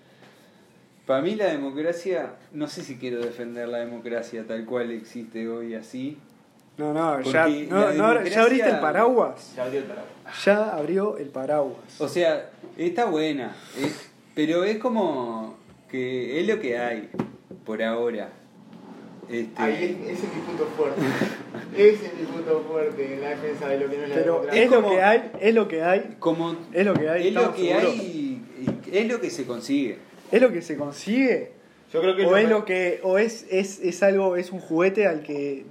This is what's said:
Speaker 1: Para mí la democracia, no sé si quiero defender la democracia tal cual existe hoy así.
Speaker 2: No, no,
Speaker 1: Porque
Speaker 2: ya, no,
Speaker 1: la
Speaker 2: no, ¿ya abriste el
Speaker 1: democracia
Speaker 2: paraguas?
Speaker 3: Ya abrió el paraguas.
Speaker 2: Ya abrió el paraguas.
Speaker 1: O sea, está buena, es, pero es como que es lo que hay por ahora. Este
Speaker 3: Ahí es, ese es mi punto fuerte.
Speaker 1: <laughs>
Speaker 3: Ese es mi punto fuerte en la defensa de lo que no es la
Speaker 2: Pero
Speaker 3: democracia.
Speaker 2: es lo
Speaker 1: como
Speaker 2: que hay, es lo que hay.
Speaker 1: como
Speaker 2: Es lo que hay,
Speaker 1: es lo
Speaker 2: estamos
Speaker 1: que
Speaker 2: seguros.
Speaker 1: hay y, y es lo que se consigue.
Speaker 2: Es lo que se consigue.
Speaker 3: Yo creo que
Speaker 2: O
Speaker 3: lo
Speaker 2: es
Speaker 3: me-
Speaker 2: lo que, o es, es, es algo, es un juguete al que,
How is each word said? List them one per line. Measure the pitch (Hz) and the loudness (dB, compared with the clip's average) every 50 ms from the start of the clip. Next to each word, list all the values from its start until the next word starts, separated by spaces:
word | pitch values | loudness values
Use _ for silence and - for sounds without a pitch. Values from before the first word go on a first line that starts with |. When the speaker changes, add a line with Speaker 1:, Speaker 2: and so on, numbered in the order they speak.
| _ _ _ _ - - - _ _ _ _ _ _ _ _ _ _ _ _ _ _ | _ _ _ _ -20 -20 -20 _ _ _ _ _ _ _ _ _ _ _ _ _ _
Speaker 1:
Para | - 135 139 | 0 0 0
mí | 147 180 214 | 2 0 0
la | 214 208 | 0 0
democracia, | 180 160 143 139 135 135 143 156 170 170 170 - 196 180 165 139 123 - - - _ | 0 0 -2 -4 -6 -6 -4 -4 -4 -4 -4 -4 -4 -4 -4 -4 -6 -10 -16 -20 _
no | - 147 147 143 | -10 -8 -8 -8
sé | - 185 160 | -8 -10 -12
si | 139 131 123 | -12 -12 -10
quiero | 131 127 120 120 | -8 -6 -6 -4
defender | 120 120 120 120 120 120 120 120 120 120 | -4 -6 -6 -8 -10 -10 -8 -8 -8 -6
la | 120 120 | -6 -6
democracia | 120 120 120 113 107 120 117 117 113 - - 113 110 110 | -6 -8 -10 -12 -8 -6 -6 -6 -6 -6 -10 -10 -8 -8
tal | 113 110 110 | -8 -8 -6
cual | 113 123 123 120 117 | -6 -4 -4 -4 -4
existe | 117 110 110 - - 123 113 113 - 113 113 113 | -6 -8 -12 -12 -14 -14 -14 -10 -10 -8 -6 -6
hoy | 113 117 117 117 113 | -6 -6 -8 -8 -10
así. | 110 110 - - 127 131 139 151 - - - _ _ _ _ _ _ _ _ _ - | -10 -12 -12 -10 -10 -8 -8 -10 -12 -18 -20 _ _ _ _ _ _ _ _ _ -6
Speaker 2:
No, | 147 151 147 | -4 -2 -2
no, | 156 165 160 147 135 131 | 0 0 0 0 0 0
Speaker 1:
Porque | 131 | 2
Speaker 2:
ya, | 131 160 160 160 | 2 4 4 4
no, | 147 147 147 135 175 196 | 2 0 -2 0 2 4
Speaker 1:
la | 208 - 147 | 4 4 4
Speaker 2:
no, | - 208 220 240 233 196 | 4 4 4 4 4 2
¿ya | 175 196 220 | 2 4 6
abriste | |
el | 226 233 262 254 220 185 - | 6 6 6 4 4 4 2
Speaker 1:
democracia | 151 | 2
Speaker 2:
paraguas? | 151 151 151 185 220 240 262 226 180 135 - - - - - | 2 2 2 4 4 4 4 4 2 2 -2 -8 -14 -16 -8
Speaker 3:
Ya | 127 127 | -6 -6
abrió | 131 135 139 | -4 -4 -4
el | 123 | -6
paraguas. | - 104 - - - - - - - - - - | -6 -10 -12 -14 -16 -18 -20 -18 -16 -12 0 2
Speaker 2:
Ya | 196 202 208 220 220 196 | 4 4 4 2 0 -2
abrió | 160 147 151 180 190 196 208 - - | -2 -2 -2 0 0 0 0 -2 -4
el | 147 135 | -8 -10
paraguas. | 131 131 131 135 147 151 143 131 117 - - - - - | -8 -6 -4 0 0 0 0 -2 -4 -10 -16 -20 -6 -6
Speaker 1:
O | 151 135 | -4 -2
sea, | 131 175 175 165 156 143 - - - - - - - - | 0 2 2 2 2 0 -2 -8 -14 -20 -20 -18 -8 -4
está | 160 175 175 233 240 | -4 -2 0 0 0
buena, | 220 170 151 156 156 147 139 120 107 101 - - - - 127 | 0 2 0 0 0 -2 -4 -6 -8 -10 -14 -18 -14 -8 -6
es, | 139 151 - - - - - _ _ _ _ | -4 -4 -4 -8 -14 -20 -20 _ _ _ _
pero | 151 151 151 165 175 185 | -2 0 2 2 2 2
es | 202 220 214 | 2 0 0
como | 233 254 226 220 190 170 147 131 120 117 113 113 110 110 107 - - - - - _ - | -2 0 0 2 0 0 0 -2 -4 -4 -6 -8 -8 -10 -12 -16 -20 -20 -20 -20 _ -8
que | - 131 127 127 127 127 123 110 131 160 | -6 -4 -4 -2 -2 -4 -4 -2 -2 -2
es | 185 208 | 0 0
lo | 220 214 | 0 0
que | - 131 117 120 | -2 -2 -2 -2
hay | 120 120 117 110 104 - - - - - - - - _ - - - | -2 -2 -4 -6 -8 -8 -6 -6 -6 -6 -10 -16 -20 _ -20 -14 -8
por | - 110 107 113 | -8 -4 -2 -2
ahora. | 113 113 117 120 120 110 107 98 - - - - - - - - - - - - - - - - - - - - - | -2 0 0 -2 -2 -2 -4 -8 -10 -14 -18 -20 -20 -20 -20 -20 -20 -20 -20 -20 -20 -18 -18 -18 -20 -20 -18 -12 -6
Este | 120 117 113 110 - - | -4 -4 -4 -6 -4 -2
Speaker 3:
Ahí | - - - 170 180 - - - - | 0 0 0 0 -2 -2 -4 -6 -6
es, | - 180 175 | -8 -6 -6
ese | 196 196 | -6 -6
es | 165 | -6
mi | 160 | -6
punto | - 175 170 156 156 - - 156 | -6 -6 -4 -4 -4 -4 0 0
fuerte. | 151 139 - 196 | 0 0 0 0
Speaker 1:
<laughs> | 147 131 - - - 196 - - - - - - - - - | 0 0 0 0 -2 -2 -4 -8 -12 -12 -12 -12 -12 -6 2
Speaker 3:
Ese | 196 202 214 214 202 190 | 6 8 8 8 6 0
es | 180 170 165 | -8 -8 -8
mi | 160 | -8
punto | 143 135 170 160 160 160 156 151 156 | -8 -8 -8 -4 -2 -2 -2 -2 -4
fuerte | 160 156 156 147 139 139 135 135 135 | -4 -2 -2 -2 -2 -4 -6 -6 -6
en | 135 | -6
la | 143 143 | -6 -6
defensa | 147 - 156 151 143 131 147 139 | -6 -6 -6 -6 -6 -6 -4 -2
de | 139 139 | -2 -2
lo | 139 139 | -2 -2
que | 143 143 | -4 -4
no | 147 | -4
es | 143 | -2
la | 143 | 0
Speaker 2:
Pero | 139 - 165 170 | 0 2 2 2
Speaker 3:
democracia. | 165 - 143 196 220 226 | 0 0 2 4 4 6
Speaker 2:
es | 240 | 8
lo | 254 233 | 8 6
Speaker 1:
como | 214 202 190 | 6 6 4
Speaker 2:
que | 185 | 4
hay, | 185 202 220 240 254 - - - | 6 6 6 4 2 -2 -6 2
es | 185 214 226 | 2 4 4
lo | 226 208 190 | 4 2 2
que | 170 160 160 | 0 0 2
hay. | 175 185 208 233 226 - - | 2 2 2 0 -4 -10 -2
Speaker 1:
como | - 165 165 165 165 165 165 165 - - | 0 0 0 0 -2 -4 -4 -8 -10 -4
Speaker 2:
Es | - 170 196 | 0 2 2
lo | 208 180 | 4 4
que | 151 151 156 | 2 2 2
hay, | 165 180 175 196 | 2 2 2 2
Speaker 1:
es | 214 | 4
lo | 233 | 4
Speaker 2:
estamos | 240 208 - 185 | 2 2 2 0
Speaker 1:
que | 180 170 | 0 2
Speaker 2:
seguros. | 175 - 185 170 | 4 4 4 2
Speaker 1:
hay | - - 202 | 2 0 -4
y, | 185 165 156 143 135 131 120 113 - - 127 131 - - 127 - - | -6 -6 -4 -4 -4 -6 -8 -10 -14 -14 -6 -4 -4 -4 -4 -6 -2
y | - 196 | 0 0
es | 226 220 | 2 2
lo | 247 233 | 0 -2
que | 180 156 | -4 -6
se | - - 131 | -6 -6 -6
consigue. | 120 123 113 113 - 139 143 139 110 95 - - - - - - - | -6 -6 -6 -2 0 0 0 0 0 -4 -8 -12 -20 -20 -20 -4 0
Speaker 2:
Es | - 214 | 4 6
lo | 262 247 | 6 6
que | 185 170 | 4 0
se | 160 - 156 139 | -4 -6 -6 -6
consigue. | 147 143 139 - - 190 214 262 269 254 202 143 - - - - - - _ _ _ _ | -6 -6 -8 -8 -4 0 2 4 4 4 2 2 -2 -6 -12 -18 -20 -20 _ _ _ _
Speaker 3:
Yo | - 160 | -2 2
creo | 165 190 190 | 2 4 4
que | 185 196 | 4 6
Speaker 2:
O | 175 | 6
Speaker 3:
lo | 185 202 | 6 6
Speaker 2:
es | 214 | 6
Speaker 3:
me- | 226 | 6
Speaker 2:
lo | 220 214 208 | 4 2 2
que, | - 185 185 185 175 170 156 - | 0 0 0 2 0 0 0 0
o | 190 185 196 | 2 4 4
es, | 220 226 220 - - - | 4 2 -2 -6 -6 -2
es, | 185 185 190 196 - - | 0 0 0 0 -4 -4
es | - 180 175 - - | -4 -4 0 4 4
algo, | 196 196 196 196 190 175 175 | 4 4 4 2 2 0 0
es | 185 - | -2 -6
un | 190 180 | -8 -12
juguete | - - 160 160 175 190 190 214 208 190 | -6 -2 2 2 4 4 4 4 2 2
al | 165 151 151 | 2 0 -4
que, | - 147 143 143 143 139 135 135 139 | -6 -6 -4 -4 -4 -4 -6 -10 -12